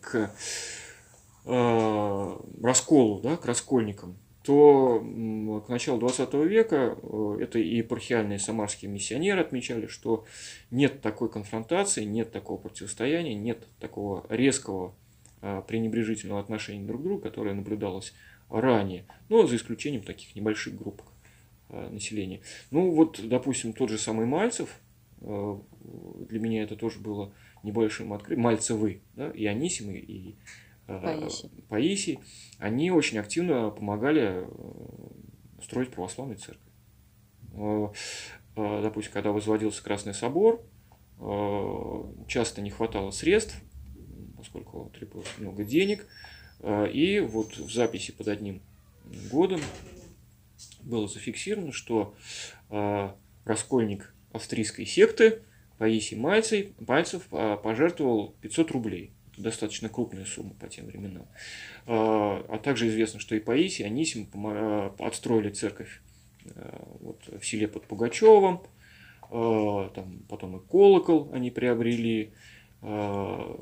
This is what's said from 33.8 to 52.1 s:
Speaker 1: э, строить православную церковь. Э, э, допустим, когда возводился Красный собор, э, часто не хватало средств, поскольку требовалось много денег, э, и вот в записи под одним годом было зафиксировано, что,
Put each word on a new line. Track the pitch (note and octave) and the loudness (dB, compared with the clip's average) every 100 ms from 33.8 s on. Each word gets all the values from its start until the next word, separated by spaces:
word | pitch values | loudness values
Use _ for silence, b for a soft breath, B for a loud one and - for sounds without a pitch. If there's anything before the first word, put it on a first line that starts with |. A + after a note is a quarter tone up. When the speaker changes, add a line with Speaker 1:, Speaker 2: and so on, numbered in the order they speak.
| G#2 G#2 B2+ D#3 G#2+ F#2 | -4 0 2 4 2 0
Speaker 1:
э, | - - - - - - - - - - - - | -6 -12 -16 -14 -16 -16 -18 -18 -20 -20 -20 -20
строить | - B2 B2+ | -8 -4 -4
православную | - F#2 - C3+ G2+ | -6 -10 -8 -10 -12
церковь. | - - - _ _ _ _ _ _ _ - | -14 -20 -20 _ _ _ _ _ _ _ -18
Э, | - G#2 G#2+ G#2 G#2 B B B B - - | -6 -2 0 -2 -6 B B B B -14 -6
э, | G#2 G#2 | -4 0
допустим, | G#2+ G#2+ G#2 | -2 -4 -8
когда | G2+ G#2 | -4 0
возводился | G#2 G#2 A2 G#2+ - | 0 2 2 0 -4
Красный | - G2+ G2+ | -4 -4 -4
собор, | G2+ A#2+ D3+ A3 A#3 - b b b _ - | -4 -2 4 4 4 -4 b b b _ -14
э, | G#2 G2+ G#2 G2+ G2 G2+ - A2+ - - - | -6 -2 0 -2 -2 -6 -6 -8 -10 -14 -6
часто | C3 A2+ - | -2 -2 -2
не | G2+ | -8
хватало | - A2+ G#2+ G2 | -4 -2 -2 -4
средств, | G2 D3+ G#3 - - - - - - - - - - | -2 2 2 2 -10 -16 -18 -18 -18 -18 -18 -18 -18
поскольку | - - - - - - | -16 -14 -14 -14 -14 -16
требовалось | G2+ F#2+ F#2+ - | -16 -14 -14 -10
много | G2+ G2 | -10 -6
денег, | G#2 D3 G3 G3+ - B B B B B | 0 2 2 0 -6 B B B B B
э, | - G#2 G#2 | -2 0 2
и | C3+ F3 G3+ | 2 2 2
вот | C3+ A2 A2 - | 0 -2 -4 -6
в | D2+ | -6
записи | A2 A2+ F#2+ - | 0 0 0 -10
под | - G#2 | -8 -4
одним | G#2 G#2 F#2 - - _ - - - G2 | -4 -6 -10 -16 -20 _ -20 -18 -14 -4
годом | C3 F#3 F3+ D3 - - - - - - _ _ - - - | 2 2 2 -6 -10 -16 -20 -20 -20 -20 _ _ -20 -20 -18
было | - A#2 G#2 | -6 -4 -4
зафиксировано, | A2 B2 A2 - G#3 E3 | -6 -10 -8 -6 -4 -6
что, | - - A2+ G2 | -8 -2 0 0